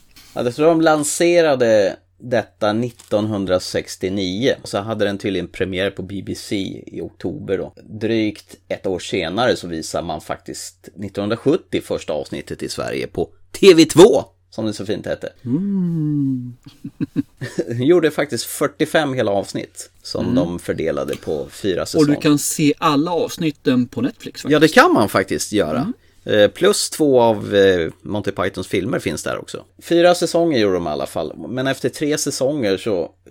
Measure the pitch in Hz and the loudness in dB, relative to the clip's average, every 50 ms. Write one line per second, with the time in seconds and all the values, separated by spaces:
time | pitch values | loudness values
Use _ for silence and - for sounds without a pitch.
0 | _ _ - - - - - - 117 123 120 - 147 165 165 160 160 160 156 151 | _ _ -20 -20 -20 -12 -6 -4 -2 -2 0 2 4 4 4 4 4 4 2 2
1 | 143 - - - 180 170 175 175 160 156 139 127 123 113 110 107 98 90 - - | 0 -2 -2 0 2 4 4 4 4 4 2 2 4 4 4 4 4 2 0 -6
2 | _ _ _ _ - 123 123 113 101 - _ - 107 104 104 113 123 120 - - | _ _ _ _ -8 -2 -2 -2 -2 -4 _ -4 -2 -2 0 0 -2 -4 -8 -12
3 | - - 110 104 107 107 110 98 98 90 90 92 - - - 90 78 - - - | -8 -2 -2 0 0 0 -2 -2 -2 0 0 0 0 -2 -4 -4 -6 -6 -8 -6
4 | - 92 95 101 95 90 92 101 127 131 - - - - - 101 98 110 110 107 | -4 -4 -2 -2 -4 -4 -2 0 0 0 0 0 -4 -6 -6 -6 -4 -4 -2 -2
5 | 104 101 101 98 - 104 95 90 87 87 - - 95 90 92 90 98 98 - - | -2 -2 -2 -2 -4 -2 -2 -2 -4 -6 -6 -6 -4 -4 -2 -2 -2 -2 -4 -6
6 | 90 92 101 98 98 104 104 - - - 113 101 95 90 - - - - - 90 | -10 -10 -10 -10 -8 -8 -10 -10 -8 -6 -4 -4 -4 -4 -8 -12 -14 -14 -12 -12
7 | 85 85 - - - 92 - - 98 98 95 92 80 - - - - - - 107 | -12 -12 -12 -10 -8 -8 -8 -8 -6 -4 -4 -4 -4 -6 -12 -18 -20 -16 -12 -6
8 | 113 107 113 113 110 107 104 - - - - - _ - 95 - - 98 92 85 | -4 -2 0 0 0 -2 -4 -6 -14 -20 -20 -18 _ -10 -8 -6 -4 -4 -4 -4
9 | - - - 101 85 80 90 110 127 120 92 - - 87 85 80 78 - - 78 | -6 -4 -4 -2 -2 -2 -2 0 0 0 0 0 -4 -8 -8 -8 -8 -6 -6 -6
10 | 78 85 78 80 - - - - _ - - - - - - _ - - - 87 | -6 -6 -8 -8 -8 -8 -10 -10 _ -14 -14 -14 -14 -16 -18 _ -20 -20 -16 -12
11 | 104 95 - 101 101 104 - 117 - 135 156 - - - - 90 - - 92 78 | -12 -10 -6 -6 -4 -4 -4 -2 0 2 0 0 0 -4 -6 -6 -4 -4 -6 -6
12 | - - 78 73 69 - - 71 - - 82 - - 67 - - 60 58 62 67 | -6 -6 -6 -6 -6 -8 -10 -12 -10 -10 -10 -10 -8 -8 -8 -8 -8 -6 -6 -6
13 | 62 - - - 85 - - - - _ - - - 196 170 160 160 156 - 143 | -6 -6 -4 -6 -6 -6 -8 -18 -20 _ -2 4 6 6 6 6 4 4 8 8
14 | 185 233 175 101 85 - _ _ _ _ - - 110 110 104 - 101 95 98 - | 8 8 8 6 0 -4 _ _ _ _ -10 -6 -6 -6 -6 -6 -6 -6 -6 -6
15 | - - - - - - - _ - 120 127 165 196 202 196 190 180 170 165 160 | -4 -6 -6 -6 -8 -12 -14 _ -6 -4 -2 -2 0 0 0 0 0 0 0 0
16 | 151 151 147 147 139 135 131 127 123 123 120 - - - - - - - - - | 0 0 0 0 0 0 -2 -2 -6 -10 -14 -16 -20 -20 -20 -18 -18 -14 -8 -8
17 | - - - 170 - - _ - 127 - - - 170 - 120 120 127 143 175 175 | -8 -6 -4 -6 -6 -6 _ -14 -14 -10 -6 -6 -6 -4 -4 0 2 4 4 4
18 | 160 151 - - 147 - - 117 - - - - 156 139 - - 156 147 - 165 | 4 2 0 -2 -4 -4 -4 -6 -8 -6 -6 -4 -4 -4 -2 -2 -4 0 0 0
19 | 151 139 131 127 113 107 101 98 92 - - - - - _ - - - _ _ | 0 0 -2 -2 0 0 0 -2 -2 -4 -6 -10 -10 -10 _ -18 -20 -20 _ _
20 | - - - - - 113 120 127 90 85 85 82 - - 92 76 78 80 73 71 | -14 -10 -6 -4 -2 0 0 0 0 0 -4 -8 -6 -6 -4 -4 -2 -2 -2 -4
21 | 67 69 67 - - 101 82 73 71 73 - - - 98 87 - 80 - - 165 | -4 -6 -6 -8 -6 -6 -4 -4 -6 -8 -10 -6 -2 -2 -2 -2 -2 -2 2 2
22 | 151 143 147 143 - 156 147 143 - - - - 156 143 147 - 170 160 143 139 | 4 4 2 2 2 2 2 2 0 -2 -2 0 2 2 2 2 2 2 2 2
23 | 156 180 175 160 113 - - - 175 156 143 _ - 143 127 123 123 123 - 120 | 0 0 0 -2 -2 -4 -4 -4 -4 -4 -4 _ 0 2 2 2 2 0 -2 -4
24 | 117 147 - - - - - - - - 147 151 156 156 - 247 285 359 349 151 | -4 -4 -4 -6 -14 -16 -14 -8 -2 2 4 6 6 6 8 8 6 6 6 4
25 | 107 95 - 101 95 - 92 73 - - 104 101 90 76 78 78 165 214 254 - | 2 2 2 0 0 0 -2 -4 -4 -2 0 0 0 2 0 -2 -2 -4 -6 -10
26 | _ _ _ _ - - 110 107 104 101 - - 170 196 202 - - - - - | _ _ _ _ -4 0 4 6 6 4 4 4 2 2 2 2 -2 -4 -2 0
27 | 156 143 131 123 117 113 110 101 107 104 101 101 98 98 92 87 80 - - _ | 2 4 6 6 6 6 4 2 0 0 4 6 6 6 6 4 0 -4 -6 _
28 | - - 98 104 98 101 98 - 92 95 - 92 92 - - 101 87 120 170 - | -10 -8 -6 -6 -4 -4 -4 -4 -4 -4 -4 -6 -8 -4 -2 -2 -2 -2 -4 -4
29 | - 92 76 - - - 60 - - - - - - _ _ _ - - 170 170 | -4 -4 -6 -6 -6 -6 -6 -8 -8 -10 -14 -14 -14 _ _ _ -4 0 4 6
30 | 170 175 175 - 175 160 - 170 170 170 151 117 104 101 90 90 85 78 76 69 | 6 6 6 4 2 0 0 2 2 2 2 2 2 2 2 0 -2 -2 -4 -4
31 | 67 - - 92 80 76 - - 80 73 113 131 131 135 131 - - 127 - - | -6 -6 -6 -6 -6 -6 -8 -10 -12 -10 -6 -4 -2 -4 -2 -2 -4 -4 -4 -2
32 | 156 143 147 131 - 147 - - 135 131 151 151 117 98 95 90 - 117 101 87 | -2 -2 -2 -2 -2 -4 -4 -2 -2 -2 -2 0 0 0 0 0 -2 -2 -2 -2
33 | 73 - _ _ _ - | -4 -6 _ _ _ -20